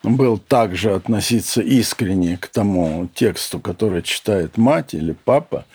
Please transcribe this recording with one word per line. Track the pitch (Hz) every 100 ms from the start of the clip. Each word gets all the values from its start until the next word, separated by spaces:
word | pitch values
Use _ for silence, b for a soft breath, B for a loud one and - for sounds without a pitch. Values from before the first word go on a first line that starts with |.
был | 110 117 131 107
также | - 123 110 90 104
относиться | 95 - 110 - 117 - 123
искренне | 104 131 104 - 98 95 87 85
к | -
тому | 113 104 92 82 82 90
тексту, | - 113 85 - 87
который | - 85 110 87
читает | - - - 98 80 -
мать | 120 160 139
или | 78 80 80
папа, | - 139 170 - -